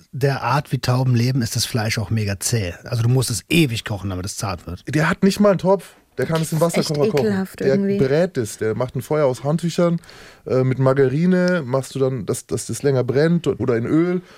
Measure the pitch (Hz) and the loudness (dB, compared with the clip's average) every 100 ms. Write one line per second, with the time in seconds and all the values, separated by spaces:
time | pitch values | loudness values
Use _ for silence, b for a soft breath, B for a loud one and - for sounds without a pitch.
0 | _ 131 139 135 120 139 - 135 - 123 | _ -2 -2 0 -2 -2 -2 -4 0 0
1 | 131 120 123 135 110 120 - 113 110 113 | 2 2 2 0 -2 -4 -4 -2 -2 -4
2 | 107 110 101 95 - 113 90 - - 117 | -2 -2 -2 -4 -2 -2 -4 -8 -6 -2
3 | 117 131 123 110 - 170 143 113 - 101 | 2 2 0 -4 0 2 2 0 -6 -6
4 | 98 90 95 - 98 90 - 92 - 151 | -6 -6 -8 -6 -6 -6 -8 -12 -4 0
5 | 160 185 196 196 208 175 180 196 - - | 0 2 2 4 4 4 2 2 0 -20
6 | _ - - 160 160 156 170 170 156 147 | _ -6 -2 -2 -2 0 0 0 -2 0
7 | 214 147 123 95 190 - 135 139 196 131 | 2 2 0 0 -4 -2 0 2 2 2
8 | 131 151 180 135 107 - 110 110 127 135 | 2 2 0 -2 -6 -4 -4 -2 -4 -6
9 | - 151 139 127 143 165 170 - 175 170 | -4 0 0 0 -2 -2 -2 0 0 0
10 | B B B B - 127 131 127 131 135 | B B B B -2 0 2 2 2 4
11 | 131 147 180 185 180 180 123 135 - 131 | 4 2 2 4 2 0 -2 -4 -4 -2
12 | 131 131 90 - - 113 - 113 143 131 | -2 -2 -4 -6 -6 -6 -6 -2 0 2
13 | 123 127 160 170 147 - 127 113 117 156 | 2 2 2 2 0 -2 0 0 2 2
14 | 180 180 - | 2 -2 -6